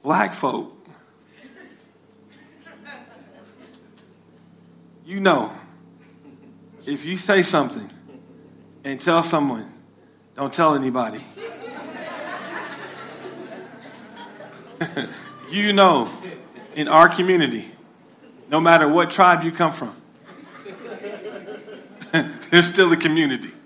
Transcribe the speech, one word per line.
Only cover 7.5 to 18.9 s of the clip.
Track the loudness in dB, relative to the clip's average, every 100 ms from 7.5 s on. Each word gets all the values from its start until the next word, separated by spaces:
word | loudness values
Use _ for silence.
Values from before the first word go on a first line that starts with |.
| 2 0 -6 -16 -20 -20 -20 -20 -20 -20 -20 -20 -14
and | -12 -4
tell | 0 2
someone, | 2 0 -2 -4 -12 -20 _ _ _ _ _ -10
"Don't | -6
tell | 2 2 2
anybody." | -2 -2 -4 -8 -16 -16 -16 -14 -16 -16 -16 -14 -14 -12 -12 -12 -12 -12 -12 -14 -16 -18 -18 -16 -16 -16 -18 -18 -18 -20 -20 -20 -20 -20 -20 -20 -20 -20 -20 -12
<laughs> | -10 -8 -10 -14 -20 -20 -8
You | -4 0
know, | 6 6 6 0 -8 -16 -18 -20 -20 -14 -8
in | 4
our | 8 8
community, | 6 2 2 2 -2 -10 -20 -20 _ _ _ -20 -20 -2
no | 2
matter | 6 6
what | 6